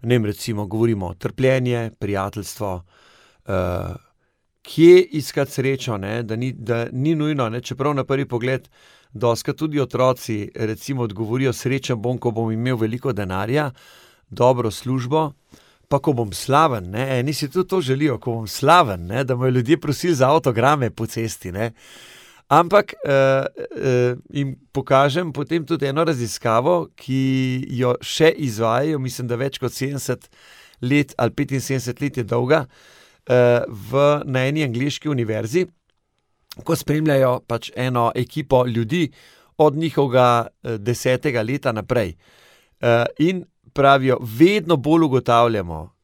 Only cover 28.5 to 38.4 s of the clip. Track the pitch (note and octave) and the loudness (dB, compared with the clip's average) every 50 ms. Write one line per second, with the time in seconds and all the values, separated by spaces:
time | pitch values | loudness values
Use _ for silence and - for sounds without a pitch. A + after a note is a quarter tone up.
28.5 | A2 G#2 A2+ A2+ A2+ B2 C#3 D#3 D#3+ C#3+ C3 B2+ B2+ - B2+ B2 A#2+ A#2 B2+ C#3 | -2 0 0 2 2 2 0 0 -2 -2 -4 -6 -8 -8 -6 -6 -4 -4 -4 -6
29.5 | C3+ - - A#2+ - - C3+ C3+ C#3+ C#3 - - - E3 - - _ _ _ - | -6 -4 -6 -6 -4 -4 -6 -6 -6 -6 -4 -4 -6 -6 -6 -20 _ _ _ -20
30.5 | - - - _ _ _ - B2 C#3 D3 C#3+ B2 - - B2 A#2 - - D3 C3+ | -20 -20 -20 _ _ _ -2 2 2 2 2 0 0 0 0 0 0 -2 -4 -4
31.5 | C3+ C3+ B2 - C3+ C3 B2 B2 A#2+ - C#3+ C#3+ C#3 C3 A#2+ F#2+ A2+ A#2+ B2 B2+ | -2 -6 -4 -2 -4 -4 -4 -6 -6 -4 -6 -6 -4 -4 -4 -2 -2 -2 2 2
32.5 | D3 D#3+ C#3 - _ _ _ _ _ _ _ _ _ _ _ - C3 B2 B2 B2 | 2 0 0 -4 _ _ _ _ _ _ _ _ _ _ _ 2 4 4 6 6
33.5 | A#2+ A#2+ A2 - A#2 G#2 G2 G#2 A#2 C3+ C#3+ C#3+ D3 D3 - D3 C3 B2+ B2+ C3+ | 4 4 2 -2 -10 -14 -14 -4 0 2 4 4 4 2 -2 -2 -2 0 0 0
34.5 | C#3+ D#3 D3+ C3+ A#2 A#2 C3 D3 C3+ - - D3+ D3 C3 A#2+ G#2+ A2 A2 A2 A2 | 0 -2 -2 -2 -2 -2 -4 -4 -4 -6 -4 -4 -2 -2 -2 -2 -2 -4 -4 -2
35.5 | A#2+ F3 F#3 - _ _ _ _ _ _ _ _ _ _ _ _ _ _ _ _ | -2 -2 -2 -2 _ _ _ _ _ _ _ _ _ _ _ _ _ _ _ _
36.5 | - - - - E3+ D3 - - C#3+ D3+ D#3 D#3 C#3+ C3+ C3 B2+ B2 B2+ _ _ | -20 -18 -4 -4 -4 -4 -2 -2 -2 0 2 2 2 4 4 2 2 -2 _ _
37.5 | A#2 A#2 - - - - B2+ C3 B2+ B2 A#2 A#2 - B2+ B2 - - D#3 | -6 -6 -6 -8 -8 -4 -4 -2 0 2 2 2 2 0 -4 -4 -4 -8